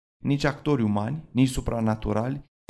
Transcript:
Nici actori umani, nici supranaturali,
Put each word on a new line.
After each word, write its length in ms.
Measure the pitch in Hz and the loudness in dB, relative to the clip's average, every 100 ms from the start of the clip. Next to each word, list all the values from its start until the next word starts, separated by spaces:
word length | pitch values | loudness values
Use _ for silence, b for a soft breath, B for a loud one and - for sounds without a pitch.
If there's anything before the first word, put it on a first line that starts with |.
| _ _ | _ _
Nici 200 | 127 143 | -2 0
actori 380 | 147 135 151 139 | 0 -2 0 2
umani, 420 | 107 104 110 156 - | 2 0 -2 -6 -2
nici 180 | 120 131 | 2 2
supranaturali, 960 | 131 123 117 110 110 107 104 123 143 - _ | 2 -4 0 0 0 0 -2 -2 -6 -10 _